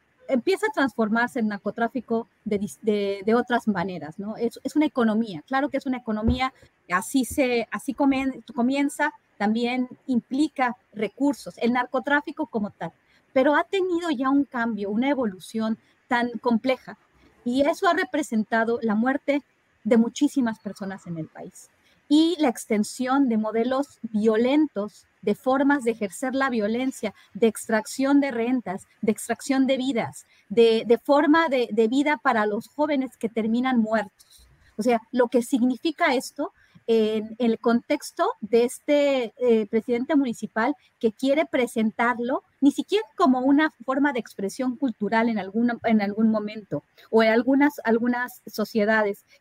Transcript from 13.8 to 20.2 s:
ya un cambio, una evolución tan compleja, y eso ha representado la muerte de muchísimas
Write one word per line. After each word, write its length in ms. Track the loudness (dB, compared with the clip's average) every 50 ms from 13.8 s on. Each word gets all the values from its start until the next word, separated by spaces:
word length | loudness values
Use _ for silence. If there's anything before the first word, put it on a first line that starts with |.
| -2 0 -2 -2 -2 -2
ya 220 | -2 -2 0 2
un 120 | 2 2 2
cambio, 460 | 0 -2 -4 -4 -4 -4 -4 -4 -4
una 200 | -2 0 0 0
evolución 680 | 0 0 -2 -4 -4 -8 -14 -10 -6 -4 -2 -2 -4 -6 _ _ _ _ _ -2
tan 240 | -2 -2 -2 -2 -4 -4
compleja, 580 | -2 0 0 2 2 0 -2 -2 -4 -16 -20 -20 _ _ _ _ _ _ _ _ -6
y 160 | -4 0 0
eso 260 | 2 0 0 0 2 0
ha 60 | 2
representado 840 | 2 -2 -2 -2 -4 -4 -2 -2 -4 -2 0 0 0 0 0 -2 -2
la 140 | 0 0 0
muerte 480 | 2 2 0 0 -2 _ -2 -2 -2 -2 _ _ _ _ _ _ _ -2
de 140 | 2 4 4
muchísimas 600 | 4 2 0 0